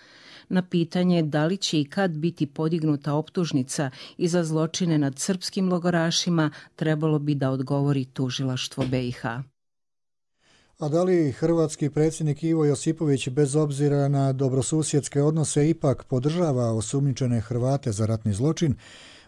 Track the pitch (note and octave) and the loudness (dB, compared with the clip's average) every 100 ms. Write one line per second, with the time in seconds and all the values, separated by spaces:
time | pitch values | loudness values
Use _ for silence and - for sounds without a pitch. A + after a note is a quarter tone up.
0 | - - - - - F#3 F3+ F3 E3 F3+ | -20 -20 -20 -20 -4 -4 0 -2 0 0
1 | F3+ F3 D#3 D3+ D#3 G3 - D#3 C#3+ G3 | 2 2 2 0 0 -2 -2 -2 -2 -2
2 | F#3+ D3+ E3+ - C#3+ - D#3+ E3+ D#3 C#3+ | -2 -2 -4 -2 -4 -2 -2 0 0 0
3 | D3 D3 D#3 - D#3+ C3+ B2+ - C3+ - | -2 -2 -2 -4 0 0 -2 -4 -4 -8
4 | - - F3 F3 D#3+ D#3 D#3+ - F3 D#3 | -16 -4 0 2 2 0 0 0 0 2
5 | C#3 - - F#3+ - - F#3 F3+ F3 E3+ | 0 -2 -4 -4 -4 -2 0 0 0 0
6 | E3 - - E3+ D3+ - - - D#3 D#3 | 0 0 0 2 0 -2 -14 -4 -2 0
7 | D#3+ D3+ D3 C#3 C3+ C3+ C3 C#3+ C#3+ C#3 | 2 0 0 0 0 -2 0 0 2 0
8 | C3 - B2+ A#2+ C3+ B2+ - - B2+ B2+ | -2 -4 -4 -2 -4 -4 -6 -4 -2 -2
9 | B2+ - C3 A#2+ C3+ _ _ _ _ _ | -4 -6 -8 -8 -12 _ _ _ _ _
10 | _ _ _ _ _ _ _ - D3 D#3+ | _ _ _ _ _ _ _ -8 -2 0
11 | F#3 F3+ D3 A2+ D#3+ E3 D#3 - D3 D3+ | 2 2 2 0 0 2 0 -2 -2 2
12 | D#3 D#3 D3+ D3 E3 D#3+ D3 C#3 D#3+ D#3 | 0 0 -2 -2 0 2 2 2 -2 0
13 | D#3 C3+ - C3 C#3+ D3+ D3+ C3+ D3 C#3+ | 0 0 0 0 2 2 0 0 0 2
14 | C#3 C#3 C3+ C3+ C3+ C3 A#2+ D#3 D3 D3 | 2 2 0 0 0 0 0 0 0 0
15 | - C#3+ D3 D#3+ D3+ D3 D3 D#3 D3 B2 | 0 0 2 2 0 2 2 2 0 -2
16 | - B2+ C#3+ E3+ E3+ B2+ A#2 A2+ A2 C#3 | -2 -2 0 0 0 2 0 0 -2 0
17 | C#3 B2 B2+ A#2 G#2 A#2+ B2+ C#3 B2+ G2+ | 0 0 0 0 -2 -2 0 0 -2 -2
18 | A2 A2 A2 G2 C#3+ D#3 E3 A#2 - - | 0 0 -2 0 0 0 0 -2 -8 -20
19 | - - | -20 -20